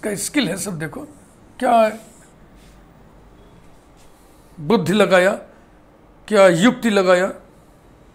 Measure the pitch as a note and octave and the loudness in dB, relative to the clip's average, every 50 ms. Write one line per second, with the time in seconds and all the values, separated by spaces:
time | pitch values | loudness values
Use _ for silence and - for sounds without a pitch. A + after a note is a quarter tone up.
0 | - G#3+ G3+ - - - - D4 A#3+ E3+ E3+ F#3 - G3 F3+ D3+ D#3+ D3+ C3+ C3 | -10 -8 -8 -8 -10 -6 -4 -4 -4 -4 -6 -8 -10 -10 -10 -10 -10 -12 -12 -14
1 | D4 - - - - _ _ _ - - - - B3+ A#3+ A#3 A3+ A3 A3 G#3+ - | -18 -18 -20 -20 -20 _ _ _ -20 -20 -12 -6 -2 0 2 2 2 0 -2 -6
2 | - - - - - - _ _ - _ - - - - - - - - _ - | -16 -20 -20 -20 -20 -20 _ _ -20 _ -20 -20 -20 -20 -20 -20 -20 -20 _ -20
3 | - - - - - - - - - - - - - - - - _ _ _ - | -20 -20 -20 -20 -20 -20 -20 -20 -20 -20 -20 -20 -20 -20 -20 -20 _ _ _ -20
4 | - - - _ _ _ _ _ _ _ - - D3 D3 A3+ A3 E3 D3+ F#3+ G#3+ | -20 -20 -20 _ _ _ _ _ _ _ -20 -14 -4 -2 -2 -2 0 -2 0 0
5 | G3 F3 F#3+ F3+ F3+ F#3+ A3 - - - - - - _ _ _ _ _ _ _ | 2 4 4 2 2 2 -2 -4 -10 -18 -20 -20 -20 _ _ _ _ _ _ _
6 | _ _ _ _ _ - G#3+ G3+ G3 F#3 F3 D#3+ F#3+ B3 B3 B3 - A#3 G3+ G3+ | _ _ _ _ _ -2 2 4 6 6 4 4 2 2 2 0 -2 0 0 2
7 | F#3 F3+ F3+ F3+ F#3 G3 - - - _ _ _ _ _ _ _ _ _ _ _ | 2 2 2 2 2 -2 -6 -12 -18 _ _ _ _ _ _ _ _ _ _ _
8 | _ _ _ | _ _ _